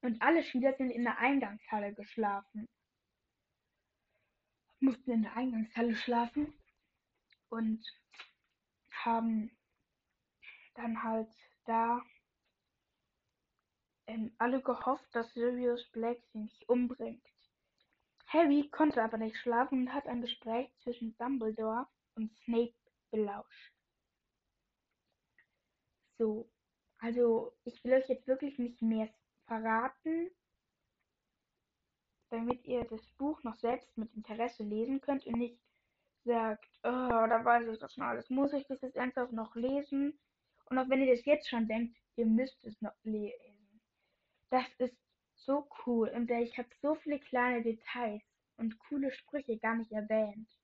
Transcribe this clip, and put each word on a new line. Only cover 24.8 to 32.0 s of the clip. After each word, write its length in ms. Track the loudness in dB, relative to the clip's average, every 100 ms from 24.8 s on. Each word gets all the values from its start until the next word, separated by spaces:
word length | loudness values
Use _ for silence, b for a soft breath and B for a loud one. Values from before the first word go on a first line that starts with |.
| _ _ _ _ _ _ _ _ _ _ _ _ _ _
So, 320 | 0 0 -8 _ _ _ _ _
also 560 | -4 2 4 4 0 _
ich 200 | -14 -8
will 100 | 4
euch 160 | 4 4
jetzt 180 | -4 0
wirklich 300 | -2 -2 -4
nicht 220 | -6 0
mehr 280 | 0 2 -2 _ _ _ -8
verraten, 840 | -6 0 0 0 -4 -2 -2 -2 _ _ _ _ _ _ _ _ _ _ _ _ _ _ _ _ _